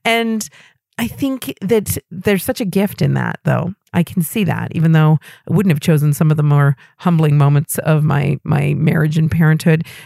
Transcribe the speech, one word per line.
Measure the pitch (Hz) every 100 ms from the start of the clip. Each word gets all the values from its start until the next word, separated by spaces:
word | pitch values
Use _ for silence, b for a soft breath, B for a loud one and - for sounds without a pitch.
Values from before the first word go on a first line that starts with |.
| 226
And | 226 226 220 - B B B _ -
I | 233
think | - 269 262 - -
that | 190 220 - - -
there's | 175 196 196
such | - -
a |
gift | 208 190 196 -
in | 139
that, | 139 57 -
though. | - 127 175 196 _
I | 185
can | 165 -
see | 160 233
that, | 175 110 113
even | - 160
though | 160 156 156 B B B
I |
wouldn't | 165 196
have | 147
chosen | - 156 151
some | 143 156
of | 151
the |
more | 147 143 143 139 b b
humbling | 185 165 156 147
moments | 143 143 160 -
of | - 156
my, | 151 143 143 151
my | - 151 143
marriage | 139 156 - 156 156
and | 156
parenthood, | 165 156 156 170 160 - B